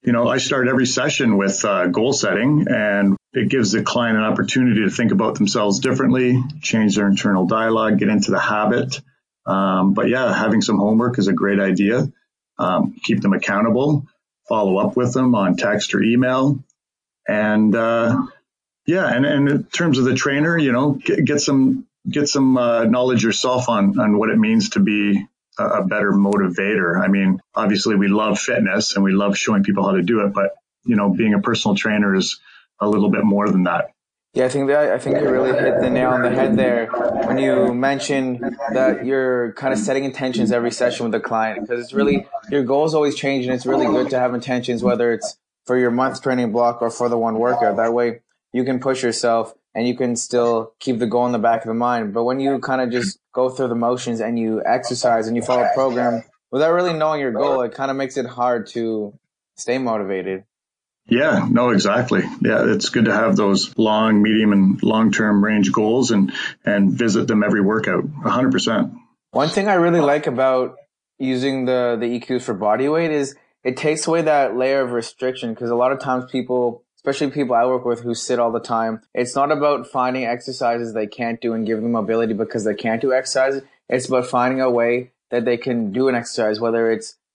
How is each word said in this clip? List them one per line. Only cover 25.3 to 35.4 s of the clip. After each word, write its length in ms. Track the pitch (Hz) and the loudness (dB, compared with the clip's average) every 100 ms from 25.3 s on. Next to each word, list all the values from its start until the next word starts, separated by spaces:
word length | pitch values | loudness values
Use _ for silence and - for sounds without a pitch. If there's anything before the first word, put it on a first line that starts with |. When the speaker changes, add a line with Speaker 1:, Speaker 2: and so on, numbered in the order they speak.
| _ _ - | _ _ -6
Speaker 1:
a, 60 | |
a 200 | 107 104 | -2 0
better 260 | 92 104 104 | -2 0 2
motivator. 880 | 98 101 101 95 90 98 107 87 90 | 2 2 2 0 0 -2 0 0 0
I 100 | 95 | 2
mean, 340 | 98 95 95 - | 2 2 0 -4
obviously 420 | - 104 104 117 104 | -4 0 0 0 2
we 120 | 98 | 2
love 300 | 104 110 101 | 2 0 -2
fitness 560 | - 117 101 101 - | -2 0 0 0 -2
and 100 | 104 | 0
we 80 | 98 | 0
love 240 | 98 101 101 | 2 0 0
showing 260 | - 104 | 0 0
people 220 | 98 98 | 2 0
how 80 | 95 | 0
to 100 | 95 | 0
do 220 | 87 113 | 0 0
it, 80 | 101 | 0
but, 240 | 98 98 - _ _ | 0 -2 -4 _ _
you 120 | 123 107 | -2 0
know, 140 | 101 | 2
being 240 | 90 110 | 2 2
a 40 | 101 | 2
personal 380 | 98 - 107 98 | 0 0 0 0
trainer 380 | 110 104 104 | 0 0 2
is 260 | 95 90 - - - _ - | 2 0 -6 -14 -20 _ -4
a 80 | 104 | 0
little 220 | 104 101 | 2 2
bit 140 | 104 | 2
more 260 | 107 101 104 | 2 2 2
than 140 | 95 | 2
that. 260 | 90 85 - _ _ _ _ | 2 0 -4 _ _ _ _
Speaker 2:
Yeah, 140 | - 127 | -2 0
I 20 | |
think 200 | 139 135 | 0 0
that, 220 | 147 151 | 2 2
I 60 | 107 | 0
think 220 | 143 143 | 0 0
you 80 | 143 | 2
really 240 | 127 | 2